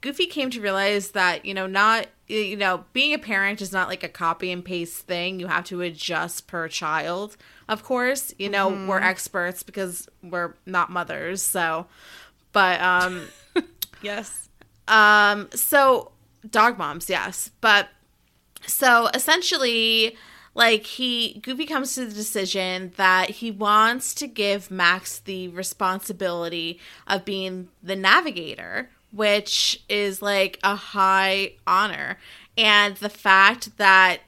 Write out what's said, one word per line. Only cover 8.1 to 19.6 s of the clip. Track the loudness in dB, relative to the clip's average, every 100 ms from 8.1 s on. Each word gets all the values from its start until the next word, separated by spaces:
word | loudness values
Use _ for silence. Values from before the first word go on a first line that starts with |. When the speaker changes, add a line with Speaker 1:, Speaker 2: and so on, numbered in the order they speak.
| -2 -6 -8
Speaker 1:
You | -4
know, | 0 0
we're | -2 -2 0
Speaker 2:
Mm-hmm. |
Speaker 1:
experts | 0 -2 -6 -6 -6 -8
because | -12 -8 -8 -8 -16 _
we're | -10 -6 -6 -10 -6
not | -2 -2
mothers, | -4 -6 -8 -8 -6
so, | -4 -2 -2 -4 -8 _ -20 -20 -20 _ _
but, | 2 2 2
um, | 2 2 0 -4 -14 -20 _
Speaker 2:
<laughs> | -6 -6 _ -16 -12
Yes. | -10 -10 -10 -14 -16 _ _ _ 4
Speaker 1:
um, | 6 8 8 6 2 -4
so, | -6 2 4 6 4 -2 _ _ _ -4
dog | 2 2 2
moms, | -8 -8 -4
yes. | -4 -4 -8 -12 _
But, | 4 4 2 _ _ _ _ _ _ -20 -8
so, | 2 6 6 4
essentially, | -2 2 2 2 -2